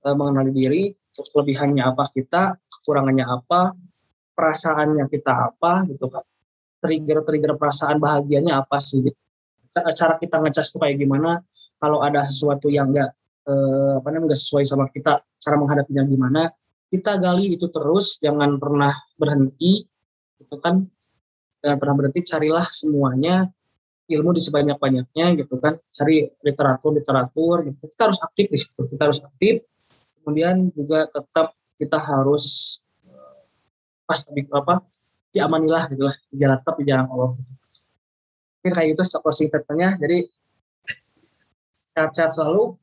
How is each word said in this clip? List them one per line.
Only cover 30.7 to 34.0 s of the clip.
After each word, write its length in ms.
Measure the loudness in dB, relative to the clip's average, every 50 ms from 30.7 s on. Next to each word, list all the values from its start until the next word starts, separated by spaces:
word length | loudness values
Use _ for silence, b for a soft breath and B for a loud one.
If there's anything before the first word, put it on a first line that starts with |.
| -2
juga 320 | -4 -4 0 0 0 0
tetap 480 | -2 _ -10 -10 _ _ 0 0 0 _ _ _ _ _ _
kita 180 | -4 -2 -2
harus, 800 | -4 -2 0 0 0 2 2 2 2 0 -2 -2 -2 -2 -4 -6 -10 _ _ _ _ _
eh, 340 | _ -20 -20 -20 -20 -20 _ _ _ _ _ _ _ _ _ _ _ _ _